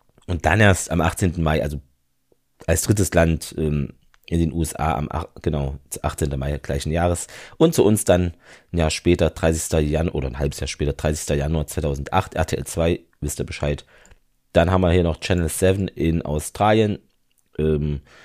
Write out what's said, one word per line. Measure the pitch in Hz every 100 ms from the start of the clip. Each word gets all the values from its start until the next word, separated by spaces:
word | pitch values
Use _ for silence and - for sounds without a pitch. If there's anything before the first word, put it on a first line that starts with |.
| _ _ -
Und | 87 78
dann | 95
erst | 104 90 -
am | 85
achtzehnten | 82 - 95 82
Mai, | 80 78
also | 76 73 - _ _ _ _ _ _ _ -
als | 92
drittes | - 104 92
Land, | 87 82 80 - -
ähm, | 78 73 67 - _ _ -
in | 85
den | 82
U | 85
S | 80 -
A | 76 76
am | 73
ach-, | - - -
genau, | - 76 69 69 - -
achtzehnten | - - 76 67
Mai | 67 73
gleichen | - 71 76
Jahres. | 80 87 87 - - - -
Und | 165
zu | -
uns | - 107
dann | - 90 90 - - - _
ein | 85
Jahr | 80
später, | - 87 87 80
dreißigster | - 82 80 - 82
Jan-, | 76 76 85
oder | 76 67
ein | 64
halbes | 73 -
Jahr | 76
später, | - 71
dreißigster | 71 78 78 - 73
Januar | 71 80 76
zweitausendacht, | - 78 71 71 92 - -
R | 90
T | -
L | 69
zwei, | - 82 87 _ _
wisst | 73 -
ihr | -
Bescheid. | - 73 71 - _ - - _ _ _
Dann | 87 85
haben | 92
wir | 90
hier | 90
noch | 85 80
Channel | - 90 82
seven | - 92 98 95
in | - 78 82
Australien, | - 73 - - 104 110 107 95 _ _ _ _ _ -
ähm, | 78 76 76 71 - -